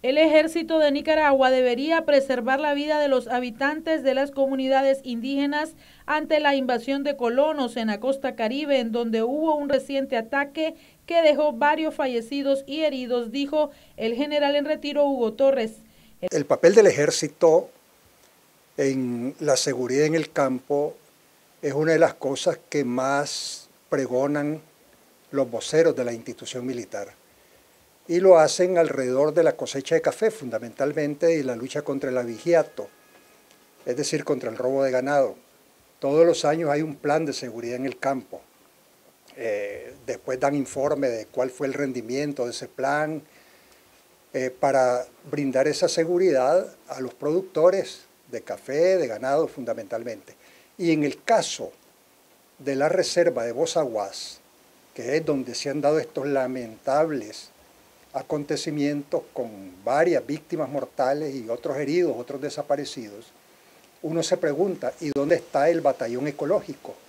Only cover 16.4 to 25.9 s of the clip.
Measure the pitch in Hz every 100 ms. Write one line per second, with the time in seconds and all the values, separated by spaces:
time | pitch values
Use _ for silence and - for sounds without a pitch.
16.4 | 143 - 170 208 196 120 147 - 151 -
17.4 | 165 165 - _ _ _ _ _ _ _
18.4 | _ _ _ - 139 135 127 120 123 -
19.4 | 147 131 147 123 123 135 151 165 147 -
20.4 | 135 127 - 143 147 - _ _ _ _
21.4 | _ _ 147 139 156 160 156 - 135 135
22.4 | 180 - _ 151 123 123 131 139 143 -
23.4 | - - - _ _ 147 123 135 143 147
24.4 | 147 156 - _ _ _ _ _ _ 139
25.4 | 127 113 - 156 165